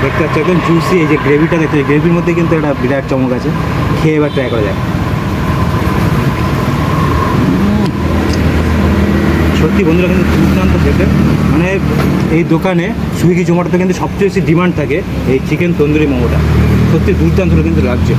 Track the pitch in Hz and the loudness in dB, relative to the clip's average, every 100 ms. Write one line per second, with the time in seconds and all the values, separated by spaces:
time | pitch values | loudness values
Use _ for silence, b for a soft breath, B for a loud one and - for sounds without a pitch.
0 | 139 - 156 135 156 180 143 165 156 185 | -4 -2 -2 -2 0 0 2 0 2 0
1 | 151 147 127 147 160 170 156 151 131 147 | 0 0 0 0 2 0 0 -2 0 0
2 | 160 170 170 165 170 165 151 135 123 139 | 2 0 0 0 0 0 -2 -2 -2 -2
3 | 131 135 127 123 120 - - - - - | -2 -2 0 -2 -2 -4 -4 -2 -2 0
4 | 156 156 147 139 127 117 101 95 - - | 0 2 0 -2 -2 -2 -2 -2 -4 -4
5 | - - - - - - - - - - | -2 -4 -4 -4 -2 -2 0 0 -2 0
6 | 165 160 143 - - - - 139 - - | 0 0 0 0 -2 -2 -2 -2 0 0
7 | - - - - - 95 101 208 208 - | 0 0 0 0 0 0 0 0 -2 -2
8 | - - - - - - - - 202 - | -2 -2 0 0 0 0 0 0 2 2
9 | 196 - - - - - 160 - 180 170 | 0 0 0 0 0 2 0 0 0 2
10 | 180 185 - 151 196 190 185 180 - - | 2 0 2 2 2 2 2 2 2 2
11 | 185 - - - - 156 180 190 - - | 2 2 2 2 0 2 0 0 0 0
12 | - - - 160 160 160 190 175 180 233 | 0 0 0 0 0 0 0 -2 -2 -4
13 | - - 160 180 175 175 175 180 185 180 | -6 0 0 2 0 0 0 0 0 -2
14 | 151 - 196 185 147 165 180 160 120 151 | -4 -2 0 0 0 2 2 0 -2 -2
15 | 196 - - 131 - 151 175 170 147 151 | -4 -4 0 -2 0 -2 -2 0 0 2
16 | 151 131 - - - - - - - 160 | 0 0 0 0 2 2 2 2 2 2
17 | 175 185 165 160 180 160 160 160 123 120 | 2 2 2 2 2 2 2 0 0 0
18 | 113 | 0